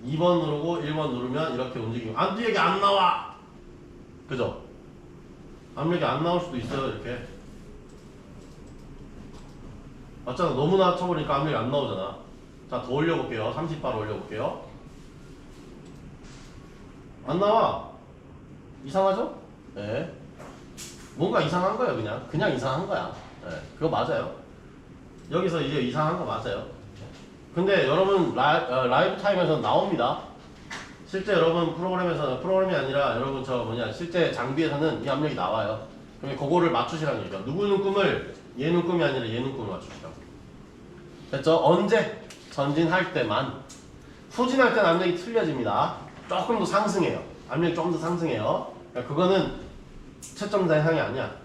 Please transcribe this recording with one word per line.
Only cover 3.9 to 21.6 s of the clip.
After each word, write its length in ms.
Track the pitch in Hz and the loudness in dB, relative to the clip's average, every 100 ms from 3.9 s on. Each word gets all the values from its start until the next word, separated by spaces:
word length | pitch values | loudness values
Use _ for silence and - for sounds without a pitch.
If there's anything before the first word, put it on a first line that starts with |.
| - - - - | -20 -20 -20 -8
그죠? 340 | 127 120 - - - - - - - - - - - - - | -2 -2 -4 -14 -18 -20 -20 -20 -20 -20 -20 -18 -18 -14 -4
압력이 280 | 156 175 | 0 2
안 200 | 151 139 | 2 0
나올 180 | 170 175 | 2 0
수도 160 | 175 127 | 0 -6
있어요, 300 | 113 135 131 | -4 -4 -4
이렇게. 320 | - - 123 107 - - - - - - - - - - - - - - - - - - - - - - - - - - - - - - | -4 -8 -8 -10 -14 -16 -18 -16 -18 -18 -18 -20 -20 -18 -18 -18 -18 -18 -18 -16 -16 -16 -16 -16 -16 -16 -16 -16 -16 -16 -18 -18 -12 -8
맞잖아. 260 | 127 175 | 0 0
너무 260 | 127 151 190 | 2 4 6
낮춰버리니까 580 | 185 180 180 160 151 143 | 6 4 0 0 0 2
압력이 200 | 156 123 | 2 0
안 160 | 117 | 0
나오잖아. 460 | 143 123 98 98 98 - - - - - | 0 0 -2 -6 -8 -16 -20 -20 -20 -8
자, 120 | 123 | -8
더 100 | - | -2
올려볼게요. 600 | 131 165 165 107 113 113 | 2 2 2 -2 -2 -2
삼십 280 | 151 160 156 | -2 -4 -4
바로 180 | 131 110 | -4 -2
올려볼게요. 600 | 104 98 - 107 160 - - - - - - - - - - - - - - - - - - - - - - - - - - - - | -4 -6 -6 -4 -4 -4 -12 -16 -18 -18 -20 -20 -18 -18 -18 -18 -18 -18 -18 -18 -18 -18 -18 -16 -16 -18 -18 -18 -18 -18 -20 -14 -2
안 120 | 170 | 2
나와. 500 | 202 220 196 - - - - - - - - - - - 139 | 6 6 4 2 -8 -16 -20 -20 -20 -20 -18 -20 -18 -16 -2
이상하죠? 500 | 180 190 190 302 - - - - 101 | 2 4 4 -2 -6 -16 -20 -16 -10
네. 360 | 104 - 170 - - - - - - - - - - - | -4 -4 -4 -10 -18 -18 -18 -18 -18 -16 -14 -14 -16 -2
뭔가 260 | 180 226 | 2 2
이상한 360 | 147 180 | 2 2